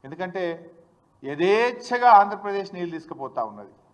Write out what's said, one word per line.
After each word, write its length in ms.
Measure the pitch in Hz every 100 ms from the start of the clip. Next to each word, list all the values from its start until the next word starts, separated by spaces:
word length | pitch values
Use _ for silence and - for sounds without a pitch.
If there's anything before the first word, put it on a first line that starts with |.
ఎందుకంటే 680 | 135 160 180 190 175 170 - - _ _ _ _
యథేచ్ఛగా 960 | 135 143 175 214 240 240 - 247 240 214
ఆంధ్రప్రదేశ్ 540 | 202 202 202 196 190
నీళ్ళు 160 | 180 175
తీసుకుపోతా 540 | 160 - 156 131 131
ఉన్నది. 280 | 110 104 101 _ _